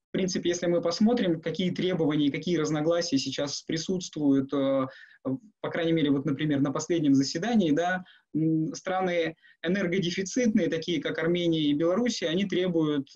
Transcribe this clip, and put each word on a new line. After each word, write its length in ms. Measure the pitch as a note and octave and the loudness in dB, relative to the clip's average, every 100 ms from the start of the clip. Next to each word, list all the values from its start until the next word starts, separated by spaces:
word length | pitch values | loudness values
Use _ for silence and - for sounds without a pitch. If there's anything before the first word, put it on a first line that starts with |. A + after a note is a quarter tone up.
| _ | _
в 20 | |
принципе, 360 | - F#3 F3+ E3+ | -2 -2 0 -2
если 180 | F3 F3 | 0 0
мы 140 | E3+ | 2
посмотрим, 600 | E3+ - G#3+ A#3+ F#3+ D#3+ | 0 2 4 4 0 0
какие 300 | E3 D#3+ F#3 | -2 -2 -2
требования 560 | C3+ F3+ F3 D3+ D3+ C#3+ | 0 -2 0 2 2 0
и 40 | |
какие 240 | D3 - E3+ | 0 0 0
разногласия 600 | D3 D#3 D#3 E3+ F3 C3+ | 0 0 2 0 0 -2
сейчас 460 | C3+ C3 C#3+ - | -2 -4 -6 -6
присутствуют, 880 | - D#3+ D#3+ F#3 F3 D#3+ D3 C#3 C3+ | -6 -6 -2 -4 -6 -2 2 2 2
а, 340 | C#3+ C3+ C3+ C3 - - - C3+ C3 - - | -2 0 0 -2 -8 -20 -10 -6 -6 -8 -12
по 80 | D3+ | -8
крайней 240 | E3 E3 | -4 0
мере, 180 | E3 D3 | 2 2
вот, 140 | C#3 D3 | 0 0
например, 360 | C3+ D#3 C#3 | -2 0 2
на 100 | C#3+ | 0
последнем 440 | C#3 - E3 D3 C3+ | -2 -2 0 4 4
заседании, 560 | C#3 E3+ G#3 A#3 E3 | 2 -2 0 2 2
да, 320 | D3 F3 F#3 - - _ D3+ | 2 0 -2 -6 -20 _ -2
м, 380 | D#3+ D#3+ D#3 | 2 2 -2
страны 600 | E3 F#3+ F#3 F#3 F3 D#3+ - _ _ | -4 -4 -2 0 0 -2 -4 _ _
энергодефицитные, 1040 | E3 G3+ F3 F3+ E3 F3+ F#3+ C4 B3 G#3+ D#3+ | -2 -2 0 0 -2 -2 -4 0 2 2 0
такие 340 | D#3+ - D#3+ | -2 -2 -4
как 160 | D#3+ - | -4 -4
Армения 440 | E3 F3 F3 D#3+ | 0 0 2 2
и 120 | D3 | 2
Белоруссия, 540 | D3 E3 F#3+ B3 - E3 | 2 2 0 0 -2 -2
они 180 | E3+ G3 | -2 -2
требуют, 600 | F#3 F3+ E3 D3+ D3 C3+ | 0 0 0 0 -2 -4